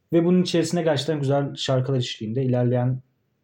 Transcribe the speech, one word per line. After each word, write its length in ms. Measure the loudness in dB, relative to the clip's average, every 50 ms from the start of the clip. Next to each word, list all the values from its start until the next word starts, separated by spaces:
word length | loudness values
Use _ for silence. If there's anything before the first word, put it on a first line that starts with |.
| _ -2 0
Ve 120 | 2 4
bunun 180 | 4 4 4 2
içerisinde 400 | 2 0 0 0 0 0 0 0
gerçekten 380 | 0 0 0 0 -2 -2 -2
güzel 340 | 0 0 0 0 0 -2 -6
şarkılar 440 | -6 -4 0 0 0 0 0 0 -2
eşliğinde 440 | -2 -4 -6 -8 -8 -6 -4 -2 -2
ilerleyen 600 | 0 0 2 2 2 2 2 0 0 -2 -4 -6 _ _ _ _ _ _ _